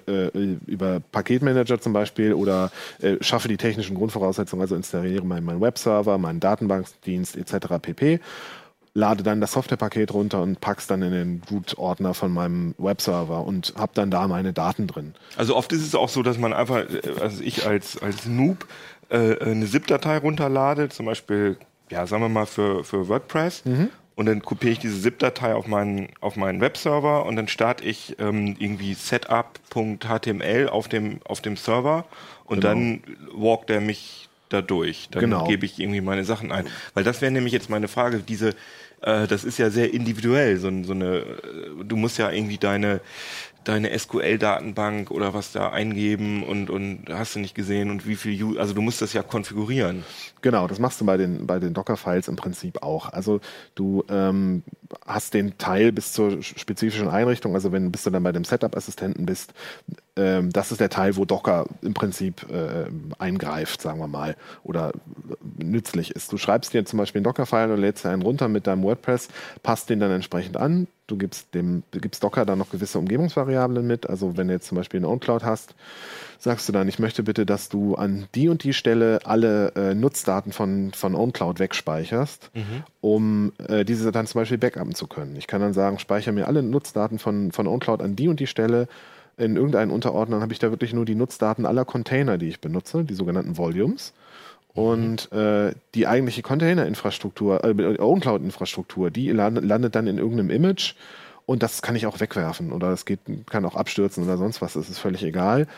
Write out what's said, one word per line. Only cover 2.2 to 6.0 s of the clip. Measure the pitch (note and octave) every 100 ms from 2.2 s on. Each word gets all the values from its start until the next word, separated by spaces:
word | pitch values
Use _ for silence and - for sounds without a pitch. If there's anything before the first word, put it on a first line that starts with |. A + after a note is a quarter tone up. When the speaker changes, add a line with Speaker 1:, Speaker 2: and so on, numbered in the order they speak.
| G#2+
Speaker 1:
oder, | E2+ G2+ F#2 F#2 - - -
äh, | G2 F#2
schaffe | - A#2+ A2+
die | G2+
technischen | A#2 G#2+ F#2 F#2+
Grundvoraussetzungen, | G#2+ A2 F#2+ F#2+ F#2+ F#2
also | F#2 F2+
installiere | - F#2 F#2 F#2+ F2+
meinen, | F2
meinen | E2+ E2+
Webserver, | A2+ - A#2+ G#2+